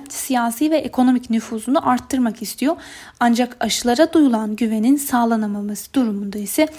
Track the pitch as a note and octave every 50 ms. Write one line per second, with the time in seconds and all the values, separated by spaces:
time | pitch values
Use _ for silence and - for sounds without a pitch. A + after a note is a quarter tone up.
0 | C#4 - - - - - C4 A#3+ A#3 A#3 A#3 - D4+ D#4 D#4+ D4+ - - - -
1 | B3+ B3+ B3+ A#3+ B3 - A3+ A3+ A3 - A#3 A3 - A#3+ C4+ E4 - - B3+ B3
2 | - - - C4 B3 A3+ G3 - G#3+ - - - A#3+ C#4+ E4+ - - - - -
3 | - - - _ B3 A#3+ A#3 A3+ B3 B3 - - - A3 - - - A#3+ A#3+ B3+
4 | D#4+ E4 - E4 D4 C4+ A#3 A3 A3 G#3+ G#3+ G#3 A#3+ A3 A3 G#3+ G#3+ B3 C#4+ D4
5 | C#4+ - C4 A#3+ A#3 A3+ A#3 A3 G#3+ G#3 G3+ G#3 G3+ G#3 G#3 - - - - C#4
6 | B3+ A3 G3+ G3+ G#3 G3+ G3 G#3 G3+ G3+ - - D#4 D#4 -